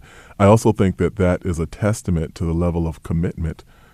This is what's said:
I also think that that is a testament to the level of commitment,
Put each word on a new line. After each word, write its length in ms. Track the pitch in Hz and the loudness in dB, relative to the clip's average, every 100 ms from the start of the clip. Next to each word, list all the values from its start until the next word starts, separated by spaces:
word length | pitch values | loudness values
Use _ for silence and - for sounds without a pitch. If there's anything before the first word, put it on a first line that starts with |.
| - - - - | -10 -20 -16 2
I 60 | |
also 280 | 101 110 117 | 4 6 4
think 260 | - 95 90 | 2 0 0
that 180 | 87 - | -2 0
that 280 | 90 90 | 0 0
is 140 | 92 82 | -2 -4
a 80 | 80 | -6
testament 680 | - 104 107 - 85 80 | -4 -2 -2 -4 -4 -4
to 100 | - | -6
the 100 | 82 | -4
level 320 | 82 87 85 80 | -2 -2 -2 -4
of 160 | 80 | -6
commitment, 640 | - 82 87 - 82 - - _ _ | -6 -4 -4 -4 -8 -8 -16 _ _